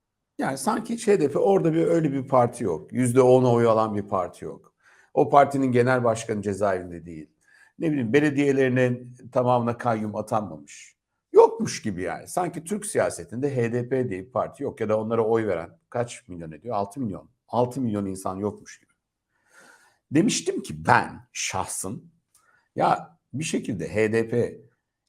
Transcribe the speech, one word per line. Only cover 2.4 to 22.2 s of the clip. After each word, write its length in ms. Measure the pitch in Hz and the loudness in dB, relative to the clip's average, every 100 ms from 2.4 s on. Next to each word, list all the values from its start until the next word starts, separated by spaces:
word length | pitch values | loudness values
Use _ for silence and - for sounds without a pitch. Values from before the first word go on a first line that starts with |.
| 120 - | 2 0
yok. 300 | 110 78 - | -4 -4 -4
Yüzde 280 | 113 123 127 | -2 2 6
on 220 | 127 127 | 8 8
oy 240 | 127 120 117 | 6 4 6
alan 280 | 110 110 104 | 4 2 -2
bir 120 | 101 | -2
parti 380 | 101 87 - 82 | -4 -4 -8 -14
yok. 280 | 69 - _ _ _ _ | -14 -20 _ _ _ _
O 160 | - 143 | 0 4
partinin 420 | 143 139 139 135 | 6 6 4 2
genel 320 | 120 120 127 | 4 4 4
başkanı 380 | 117 113 - 107 | 2 0 -2 -4
cezaevinde 640 | 101 95 101 92 90 85 85 | -2 -2 0 -2 -4 -12 -14
değil. 240 | 80 76 _ _ _ _ _ | -16 -16 _ _ _ _ _
Ne 120 | 165 | -2
bileyim, 220 | 147 113 | 0 2
belediyelerinin 1040 | 139 151 135 143 135 131 127 127 120 123 - - | 4 4 2 2 2 2 2 2 0 -8 -20 -6
tamamına 460 | 127 123 123 117 117 | -2 2 2 0 -2
kayyum 380 | 123 110 107 104 | -2 -2 -4 -6
atanmamış. 840 | 104 110 101 78 73 - - _ _ _ _ | -4 -4 -4 -10 -18 -20 -20 _ _ _ _
Yokmuş 480 | 370 453 453 - - | 6 6 2 -6 -6
gibi 200 | 110 87 | -8 -6
yani. 260 | 87 80 - | -6 -8 -8
Sanki 360 | - 175 160 | -6 -4 -6
Türk 220 | - 208 - | -8 -8 -4
siyasetinde 720 | 123 90 85 82 117 143 127 | -2 -2 -4 -10 -6 -4 -2
H 180 | 117 | -2
D 160 | 120 123 | -2 -2
P 200 | 131 110 | -2 -2
diye 160 | 92 92 | -6 -6
bir 60 | |
parti 320 | 110 87 - | -4 -4 -6
yok 180 | 135 - | -10 -6
ya 80 | 107 | -2
da 100 | 107 | -2
onlara 260 | 110 117 110 | 0 0 2
oy 220 | 113 110 | 0 0
veren 300 | 85 85 - _ | -4 -6 -16 _
kaç 380 | 123 120 - - | -8 -8 -10 -16
milyon 240 | 87 82 | -14 -14
ediyor? 240 | 78 117 107 | -14 -8 -4
Altı 240 | 98 139 | -6 -6
milyon. 300 | 117 85 - _ _ | -8 -8 -14 _ _
Altı 340 | 117 123 135 | -2 0 -2
milyon 240 | 123 104 98 | -4 -2 -4
insan 300 | 95 98 95 | -6 -8 -4
yokmuş 440 | 104 101 - - | -6 -6 -14 -20
gibi. 120 | _ _ _ _ _ _ _ - - - _ _ _ | _ _ _ _ _ _ _ -20 -20 -20 _ _ _
Demiştim 520 | 131 208 - - 381 | 2 2 0 -4 -6
ki 220 | - 78 80 | -8 -6 2
ben 420 | 120 78 - - | 2 2 -8 -16
şahsım, 800 | - - 95 92 - 95 82 - _ | -10 -6 -6 -6 -8 -8 -12 -14 _